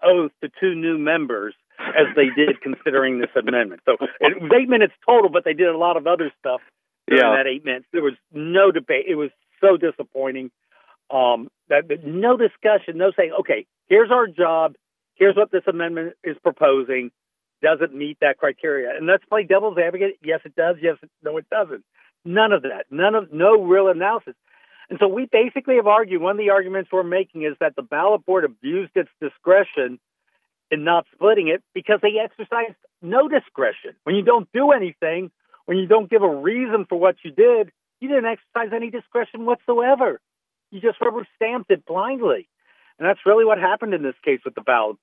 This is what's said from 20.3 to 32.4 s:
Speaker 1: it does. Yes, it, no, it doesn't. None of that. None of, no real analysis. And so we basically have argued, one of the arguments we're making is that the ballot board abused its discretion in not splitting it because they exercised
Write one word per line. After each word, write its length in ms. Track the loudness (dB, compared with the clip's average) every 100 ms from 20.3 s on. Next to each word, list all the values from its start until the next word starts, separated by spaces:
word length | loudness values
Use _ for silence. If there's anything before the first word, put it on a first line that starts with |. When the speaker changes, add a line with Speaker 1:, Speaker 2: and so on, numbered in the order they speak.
| -6
Speaker 1:
it 100 | -6 -4
does. 200 | -2 0
Yes, 160 | -4 -4
it, 80 | -12 _
no, 140 | -10 -10
it 80 | -6
doesn't. 360 | -4 -4 -8 _ _ _ _ -4
None 260 | 0 2
of 120 | 2
that. 220 | -2 -10 -10
None 240 | -2 0 0
of, 160 | -4
no 320 | 2 4 6
real 240 | 6 4 4
analysis. 480 | 0 -2 -4 -8 -20 _ _ _ _ -12
And 100 | -2
so 80 | 0
we 200 | 0 0
basically 440 | 2 2 -2 0 2
have 100 | 4
argued, 340 | 2 2 -2
one 100 | -2
of 60 | -2
the 120 | 2
arguments 400 | 2 0 -6 -4
we're 120 | -4
making 400 | -2 -2 -4 -6
is 100 | -8 -4
that 140 | -4 -4
the 40 |
ballot 440 | -8 -2 0 0 0
board 180 | 0
abused 480 | 0 -6 -8 -6 -4 -4
its 140 | -6 -8
discretion 800 | -12 _ 2 4 2 -4 -6 -8 _ _ _ _ _ _ -8
in 120 | -4
not 220 | 0 0 -2
splitting 340 | 0 2 2 0
it 140 | -4 _
because 260 | -10 -2 0
they 180 | 0 -2
exercised 540 | -6 -10